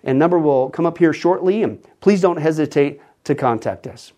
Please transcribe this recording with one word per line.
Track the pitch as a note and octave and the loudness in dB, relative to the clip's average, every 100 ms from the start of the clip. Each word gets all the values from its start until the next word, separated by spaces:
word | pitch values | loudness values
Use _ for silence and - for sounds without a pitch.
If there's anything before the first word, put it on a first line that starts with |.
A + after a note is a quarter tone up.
and | C3+ C3 | 0 2
number | E3+ F3 | 4 4
will | D3+ C3+ C3+ | 2 0 -2
come | - E3 | -2 -4
up | D#3 | 0
here | E3 | 0
shortly. | D3+ F3 F#3 F3+ G#3 | 2 -2 0 -2 -2
And | D3+ G2+ _ _ | -4 -6 _ _
please | F#3+ G3+ | 0 2
don't | F3+ E3 | 0 0
hesitate | D#3 D#3 D3+ D3 C#3+ - _ _ | -2 -2 -2 0 -2 -4 _ _
to | - | -6
contact | C#3+ C3 A2+ A#2 F#2 B2 | -2 0 -2 -6 -8 -14
us. | - - | -18 -20